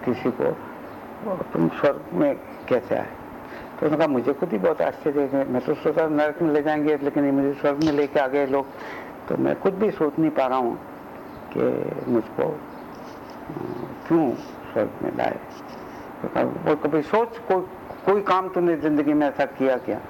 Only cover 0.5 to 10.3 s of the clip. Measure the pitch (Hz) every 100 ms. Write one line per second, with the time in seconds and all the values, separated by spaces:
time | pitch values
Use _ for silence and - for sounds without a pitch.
0.5 | - - - - - - - 220 185 -
1.5 | - 165 - 147 131 - 175 147 131 -
2.5 | - - 123 - - - - - - -
3.5 | - - - 156 151 156 131 117 135 175
4.5 | 104 123 - - - 156 143 139 139 135
5.5 | 123 196 147 160 151 160 147 151 147 165
6.5 | 147 147 151 147 147 139 147 143 139 139
7.5 | 139 147 143 156 143 143 151 135 139 139
8.5 | 139 135 - - - - - - - 135
9.5 | 147 196 185 208 - 151 143 160